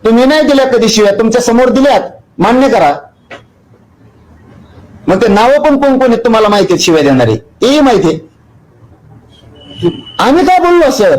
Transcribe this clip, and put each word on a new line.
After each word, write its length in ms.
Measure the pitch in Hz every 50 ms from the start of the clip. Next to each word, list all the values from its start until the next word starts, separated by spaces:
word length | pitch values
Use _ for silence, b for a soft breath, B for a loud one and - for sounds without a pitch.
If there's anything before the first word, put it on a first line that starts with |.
| -
तुम्ही 200 | 220 226 233 254
नाही 160 | 262 302 311
दिल्या 260 | 302 262 285 269 262 262
कधी 220 | 247 233 220 220
शिव्या, 240 | - 214 208 202 196
तुमच्या 280 | - 220 226 220 247
समोर 280 | 233 - 226 233 254 247
दिल्यात, 320 | 220 269 262 285 254 190 - - - - - _ _ -
मान्य 320 | 175 208 240 254 269 262
करा. 240 | 220 208 170 - 180 - - - _ _ _ _ - - - _ _ _ _ _ - _ _ _ _ _ _ - _ _ - _ - - - - - - - - - - - - - - - -
मग 140 | 180 196
ते 60 | 233 220
नावं 300 | 196 202 226 247 277 294
पण 240 | 294 302 285 269
कोण 180 | 277 277 262 254
कोण 120 | 262 254
आहेत 140 | 233 226 -
तुम्हाला 220 | 240 226 220 220 208
माहिती 260 | 208 202 196 - 180
आहेत 100 | 151 -
शिव्या 200 | - 165 156 143
देणारे, 320 | 139 139 127 123 113 110
तेही 440 | 110 - - _ _ - 240 277 302
माहिती 280 | 285 269 240 185 - 165
आहे. 280 | 156 160 - - _ _ _ _ _ - _ _ _ _ - - - _ _ - - - _ _ - _ - - - - - - 1077 1077 - 175 - - - - - -
आम्ही 260 | 175 233 277 339 330
काय 140 | 311 370 359
बोललो 260 | 349 349 349 349 320
असं 300 | 269 - - 208 - 151